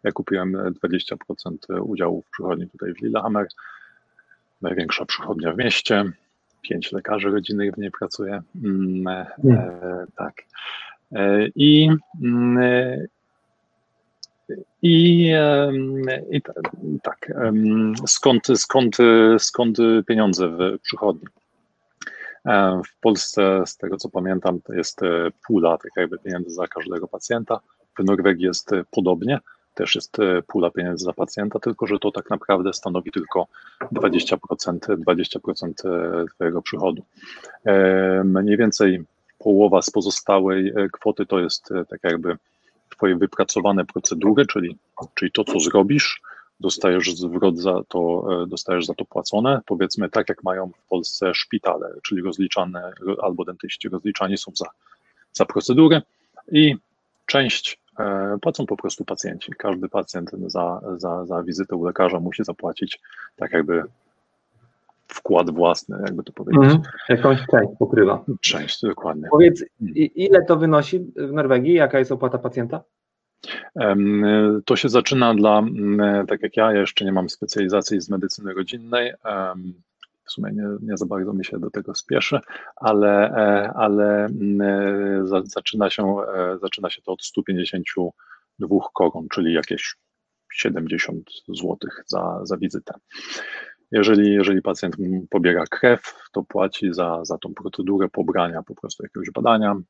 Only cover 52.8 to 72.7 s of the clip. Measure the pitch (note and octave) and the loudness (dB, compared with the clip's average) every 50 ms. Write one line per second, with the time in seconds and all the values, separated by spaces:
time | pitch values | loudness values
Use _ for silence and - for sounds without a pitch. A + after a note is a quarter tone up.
52.8 | F2 F2+ - - F2+ F#2+ G2 - G#2+ G2 F2+ - F2 F2 F2+ _ - - - - | -12 -14 -16 -8 -6 -6 -4 -2 -2 -4 -4 -4 -8 -10 -10 _ -12 -12 -12 -10
53.8 | - G2 F#2 F2+ _ G#2 G2+ - G2 F#2 G2 F#2+ - - - - E2+ - _ _ | -10 -10 -10 -6 _ -6 -4 -4 -2 -2 -4 -6 -6 -10 -10 -10 -10 -10 _ _
54.8 | _ _ _ _ _ _ _ _ _ _ _ - - - - - - - B2 C3+ | _ _ _ _ _ _ _ _ _ _ _ -2 -2 0 0 -4 0 2 6 6
55.8 | D#3+ D#3 E3 F3+ - _ _ _ _ _ _ - _ - - D3+ D#3 D3+ B2+ G2 | 8 8 6 4 2 _ _ _ _ _ _ -20 _ 0 4 4 6 4 4 -2
56.8 | _ _ _ _ _ _ _ _ _ - - C#3 C3+ A#2+ - - - - - _ | _ _ _ _ _ _ _ _ _ 0 0 2 2 2 -2 -4 -6 -8 -12 _
57.8 | _ _ _ - A2 G2+ G2 G2 G2 G2+ G2+ G2+ - E3 - - C3 - G#2 - | _ _ _ -6 -6 -4 -4 -4 -2 -4 -4 -2 -2 -4 -4 -4 -6 -6 -6 -6
58.8 | - F#2+ - - G2 - F#2+ - - G2 E2+ E2+ - - E2+ _ - G#2 F#2+ F2+ | -6 -10 -8 -8 -8 -10 -8 -8 -8 -10 -10 -10 -14 -16 -14 _ -4 -4 -4 -4
59.8 | F#2 F2+ - G2+ E2+ - - F#2 E2+ E2+ - F#2 F#2 F2+ - F#2 F2 F2 F2 F#2+ | -6 -4 -4 -6 -6 -4 -10 -10 -10 -10 -10 -12 -10 -8 -6 -4 -4 -4 -4 -8
60.8 | - G2+ F#2 E2+ F2+ F2+ E2+ F2+ F2 E2+ F#2 E2+ E2+ F2 E2+ F2 F#2+ - - E2+ | -10 -10 -10 -8 -6 -6 -6 -6 -8 -6 -6 -6 -6 -6 -6 -6 -6 -6 -4 -4
61.8 | E2+ F2+ E2+ - F#2+ F2 F2+ F2 E2+ F2+ F2 - G#2+ - - - - F2 D#2 - | -4 -4 0 2 2 2 2 -2 -6 -6 -6 -6 -8 -8 -8 -8 -8 -8 -6 -6
62.8 | - F2+ - - _ _ - - - - _ - - - - E2+ D#2 D2+ E2+ E2+ | -8 -8 -8 -14 _ _ -20 -20 -20 -20 _ -10 -10 -2 0 -2 0 0 -2 -2
63.8 | D#2+ - _ _ _ _ _ _ _ _ _ _ _ _ _ _ _ _ _ _ | -2 -6 _ _ _ _ _ _ _ _ _ _ _ _ _ _ _ _ _ _
64.8 | _ _ _ _ _ _ - - _ - G2 E2+ F2+ E2+ D#2 E2 F2 E2+ E2+ - | _ _ _ _ _ _ -20 -12 _ 2 2 2 2 2 2 2 2 2 2 0
65.8 | - - G2+ G2 G2 G2 F#2+ - - - - - - - - C#3 C#3 C3+ D3+ D#3+ | -4 -10 -10 -8 -6 -6 -6 -8 -10 -12 -14 -12 -4 4 8 8 10 10 8 6
66.8 | D#3 - - - - - B2+ A#2+ - C#3 C3+ C3 - - - A#2+ G#2 G2 - - | 2 -2 -14 -16 0 0 0 4 4 4 4 2 2 4 4 4 4 4 0 -2
67.8 | - - - A2 G2+ F#2+ G2+ - - - B2+ - - - - D2+ D2+ C#2+ - - | -2 2 4 4 6 4 4 -2 -4 -8 -8 -2 -2 -2 -2 -2 -6 -8 -8 -4
68.8 | - G#2+ F2 - - E2+ D#2 D2+ D#2 D#2+ D3+ D3+ F3 E3+ E3 - - - _ _ | -4 -4 -4 -4 -6 -6 -6 -6 -2 4 8 10 10 8 8 4 -6 -14 _ _
69.8 | A2 F#2 - - D#3 - _ D#3+ F#3 G3 G3 F#3 E3+ - E3+ D#3 D#3+ D#3+ D#3 D3 | -8 -6 0 0 0 0 _ -2 4 6 6 6 6 4 2 2 4 4 4 4
70.8 | C#3+ - F#3 F#3 F3+ - - - C#3+ C#3 C#3+ D#3 D3 C3 C3 B2 B2+ D#3 F3 E3+ | 2 2 -4 -6 -6 -8 -8 -8 -8 -4 -2 -2 2 2 2 2 4 4 4 4
71.8 | D3 C3 C#3+ C3+ B2+ B2+ C3+ B2 C3+ B2 C3+ B2 - B2 - B2+ A#2 A#2+ | 4 4 4 0 0 0 -2 -2 -2 -2 -2 -2 -6 -6 -6 -4 -6 -6